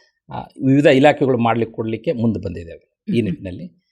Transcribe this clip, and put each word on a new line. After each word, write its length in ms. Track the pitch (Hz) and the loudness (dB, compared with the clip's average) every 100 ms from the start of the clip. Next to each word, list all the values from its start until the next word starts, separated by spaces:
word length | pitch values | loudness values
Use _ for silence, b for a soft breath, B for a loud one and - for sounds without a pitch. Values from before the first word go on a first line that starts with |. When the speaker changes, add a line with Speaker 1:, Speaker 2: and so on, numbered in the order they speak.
| b b - | b b -16
Speaker 1:
ಆ, 80 | - | -16
ವಿವಿಧ 460 | - - 135 139 151 | -14 -4 2 4 6
ಇಲಾಖೆಗಳು 520 | 131 147 143 135 123 | 6 4 4 0 0
ಮಾಡ್ಲಿಕ್ಕೆ, 360 | 117 113 110 | 0 0 -4
ಕೊಡ್ಲಿಕ್ಕೆ 380 | - 113 113 170 | -6 -8 -6 -6
ಮುಂದೆ 280 | 123 117 101 | -2 -2 -2
ಬಂದಿದ್ದಾವೆ 640 | 90 87 82 80 _ _ - | -6 -12 -14 -18 _ _ -4
ಈ 100 | 180 | -2
Speaker 2:
ಹ್ಮ್. 60 | |
Speaker 1:
ನಿಟ್ಟಿನಲ್ಲಿ. 560 | 190 160 92 90 180 _ _ | -2 -4 -10 -12 -16 _ _